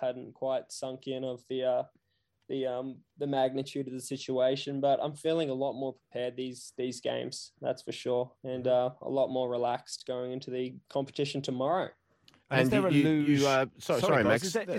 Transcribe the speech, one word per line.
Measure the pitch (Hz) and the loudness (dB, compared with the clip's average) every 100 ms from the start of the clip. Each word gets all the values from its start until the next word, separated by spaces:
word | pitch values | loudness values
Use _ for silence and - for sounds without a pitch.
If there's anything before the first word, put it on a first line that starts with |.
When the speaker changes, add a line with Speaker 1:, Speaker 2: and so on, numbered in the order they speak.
Speaker 1:
hadn't | 127 127 120 | -6 -6 -12
quite | - 131 131 - | -6 -4 -2 -6
sunk | - 131 131 135 | -10 -8 -8 -8
in | 131 | -6
of | 131 123 - | -6 -8 -6
the, | 131 | -2
uh, | 127 123 135 _ _ _ _ _ - | 0 0 -2 _ _ _ _ _ -6
the, | 135 131 | -4 -2
um, | 123 131 120 _ - | -4 -6 -10 _ -6
the | 143 | 0
magnitude | 135 131 135 139 143 127 | 2 2 2 -4 -6 -6
of | |
the | 127 | -8
situation, | - 135 - 127 131 139 143 139 | -8 -8 -2 2 2 2 -2 0
but | 139 135 | 2 2
I'm | 147 147 | 0 -2
feeling | 160 165 147 | 0 0 0
a | |
lot | 131 139 | 0 -2
more | 120 135 | -2 -6
prepared | - _ 123 123 123 | -6 _ -6 -4 -4
these, | 127 123 - - | -8 -8 -12 -4
these | 127 120 | -4 -4
games, | 123 120 127 - - _ | -4 -4 -6 -10 -14 _
that's | 131 123 | -6 -4
for | - | -8
sure, | - 127 123 123 _ | -6 -2 0 -2 _
and, | 131 127 127 | -8 -4 2
Speaker 2:
Mm-hmm. | 123 127 - | 2 2 -2
Speaker 1:
uh, | - | -2
a | |
lot | 135 127 | 0 2
more | 131 123 | 2 0
relaxed | 120 120 131 - - - | 0 0 -2 -6 -10 -6
going | 123 127 | -6 -4
into | 131 127 | -6 -6
the | 127 127 131 - | -4 -4 -8 -6
competition | 143 139 - 143 143 | -4 -4 -4 -2 -2
tomorrow. | 139 127 139 185 139 - _ _ _ _ - | -4 -2 0 0 -2 -8 _ _ _ _ 0
Speaker 2:
And | 131 | 2
is | 131 | 4
Speaker 3:
And | |
Speaker 2:
there | 208 | 4
Speaker 3:
you, | 190 | 4
Speaker 2:
a | |
Speaker 3:
you, | 143 156 151 147 | 6 6 4 4
Speaker 2:
luge? | 139 | 4
Speaker 3:
you, | 139 | 6
uh, | 135 131 - | 4 2 -4
sorry, | - 156 | 0 2
Speaker 2:
Sorry, | |
Speaker 3:
sorry, | 180 135 | 4 6
Speaker 2:
Buzz, | 107 | 6
Speaker 3:
Max. | 117 | 4
Speaker 2:
is | 185 | 2
there, | 226 | -2
is | |
Speaker 3:
No, | 185 | -2